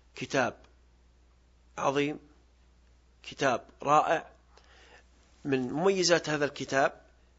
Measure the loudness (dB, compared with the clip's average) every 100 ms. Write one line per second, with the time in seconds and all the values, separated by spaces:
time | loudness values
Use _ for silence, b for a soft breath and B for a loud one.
0 | _ -14 -2 0 0 -4 -20 _ _ _
1 | _ _ _ _ _ _ _ -4 -2 0
2 | -2 -4 -14 -20 _ _ _ _ _ _
3 | _ _ -20 -2 0 0 -6 -10 2 2
4 | 4 -2 -4 -20 _ b b b b b
5 | _ _ _ _ -4 -2 -2 0 0 2
6 | 2 2 2 -2 -2 -4 -2 2 0 -2
7 | -20 _ _